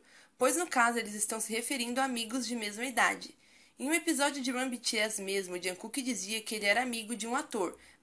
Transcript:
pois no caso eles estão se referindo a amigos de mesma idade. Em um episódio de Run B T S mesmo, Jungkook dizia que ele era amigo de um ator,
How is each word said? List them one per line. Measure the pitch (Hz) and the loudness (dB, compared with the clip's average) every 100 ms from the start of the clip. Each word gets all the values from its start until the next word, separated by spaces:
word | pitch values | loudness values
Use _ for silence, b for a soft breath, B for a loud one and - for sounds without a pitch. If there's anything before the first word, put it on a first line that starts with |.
| b b b _ | b b b _
pois | 262 302 | 2 2
no | 349 | 0
caso | 262 233 233 | 4 4 4
eles | 214 208 | -2 -2
estão | - 220 | -2 -2
se | 214 | -2
referindo | 226 233 277 240 240 | -2 -2 -2 0 0
a | |
amigos | 269 240 226 262 226 | 0 0 -2 -4 -2
de | 240 | -2
mesma | 208 202 254 | -4 -4 -2
idade. | 233 185 196 - - b b b _ | 4 4 2 -6 -16 b b b _
Em | 254 | 0
um | |
episódio | 330 330 269 285 277 | 2 2 4 2 2
de | 254 | -2
Run | 247 262 | 0 -2
B | 247 | -2
T | - 220 | -2 0
S | 214 214 | 0 0
mesmo, | 190 196 185 180 | -2 -2 -2 -4
Jungkook | 180 180 214 277 | -4 -4 -6 -4
dizia | 254 214 185 220 | -2 -2 -2 -6
que | 214 | -4
ele | 220 202 | -2 4
era | 214 | 4
amigo | 254 233 214 233 | 4 -4 -6 -6
de | 226 | -2
um | 254 | -2
ator, | 302 226 170 - B B | -2 -2 -2 -4 B B